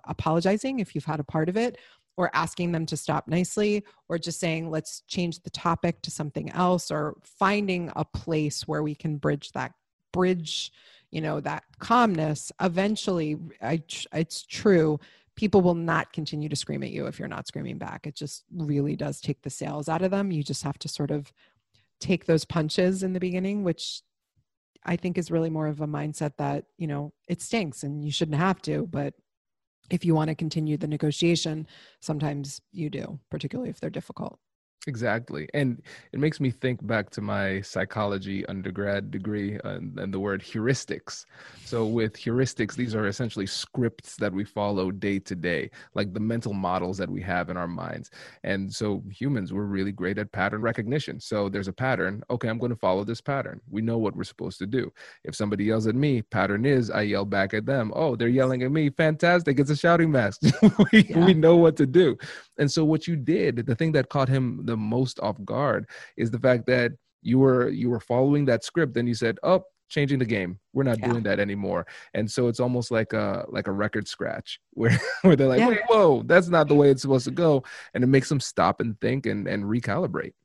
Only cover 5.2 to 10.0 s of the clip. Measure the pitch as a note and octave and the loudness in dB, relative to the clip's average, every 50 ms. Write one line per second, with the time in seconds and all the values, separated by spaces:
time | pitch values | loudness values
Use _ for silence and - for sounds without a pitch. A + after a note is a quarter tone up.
5.2 | F3+ E3+ D#3 - - - - - - F3 E3 - - E3+ E3 - - - - - | -2 -2 -4 -6 -12 -14 -14 -4 -2 -2 -2 0 0 -2 -4 -4 -8 -12 -8 -8
6.2 | E3 D3 - D3 - D#3 - - F3+ F3+ F3+ F3 - - D3+ D3+ D3+ D3+ - - | -8 -6 -6 -8 -8 -6 -2 0 2 2 2 0 0 -4 -4 -4 -4 -6 -8 -10
7.2 | _ _ _ _ G3+ F#3+ G3+ G#3 G#3 G3 F#3 F3+ F3 D3 - - D3+ - - - | _ _ _ _ 0 0 2 0 0 -2 -2 -2 -4 -4 -4 -6 -6 -6 -6 -8
8.2 | - - E3 D#3 D3+ D3 - - - - D#3 D3+ D#3 D3+ D3 - - D#3+ D3+ C#3+ | -4 -2 -2 0 0 -2 -4 -6 -6 -6 -4 -4 -2 -4 -6 -6 -6 -6 -6 -2
9.2 | - D3+ D3 C#3+ - - - - B2+ B2 - _ _ _ _ _ | -2 -2 -2 -2 -6 -10 -8 -8 -8 -8 -10 _ _ _ _ _